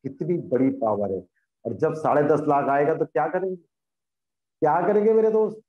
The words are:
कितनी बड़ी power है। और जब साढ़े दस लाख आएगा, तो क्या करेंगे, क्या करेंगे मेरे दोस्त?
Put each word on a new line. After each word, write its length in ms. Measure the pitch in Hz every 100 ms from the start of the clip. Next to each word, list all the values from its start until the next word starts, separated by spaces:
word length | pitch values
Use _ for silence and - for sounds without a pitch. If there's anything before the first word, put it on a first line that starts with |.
कितनी 340 | 135 - 160 175
बड़ी 320 | 113 123 135
power 420 | 131 110 104 101
है। 160 | 95 - _ _ _ 113
और 80 |
जब 200 | 110 156
साढ़े 300 | 156 135 139
दस 160 | 147 147 147
लाख 220 | 143 131
आएगा, 260 | 139 147 156
तो 100 | 156
क्या 220 | 156 160
करेंगे, 280 | 175 190 185 _ _ _ _ _ _ _ _ _ _
क्या 280 | 156 165 175
करेंगे 260 | 208 208
मेरे 180 | 220 220
दोस्त? 300 | 214 214 -